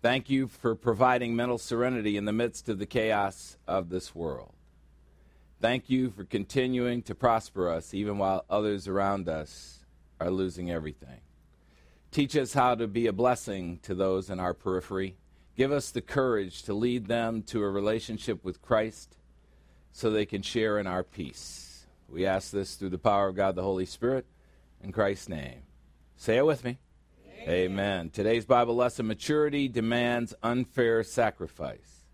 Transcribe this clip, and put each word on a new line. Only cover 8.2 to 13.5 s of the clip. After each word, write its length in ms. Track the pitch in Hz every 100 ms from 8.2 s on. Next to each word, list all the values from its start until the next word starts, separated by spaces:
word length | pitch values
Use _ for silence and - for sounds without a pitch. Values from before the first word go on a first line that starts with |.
| 95 95 -
others 400 | 101 107 101 98
around 400 | 95 98 101 85
us 560 | 78 76 - - - - _ _ _
are 120 | 87
losing 400 | 95 95 87 90
everything. 500 | 85 78 71 64 65 - _ _ _ _ _ _ _ _
Teach 240 | - 139
us 200 | 151 127
how 220 | 143 123 120
to 100 | 113
be 220 | 101 117
a 40 |
blessing 680 | 98 123 123 -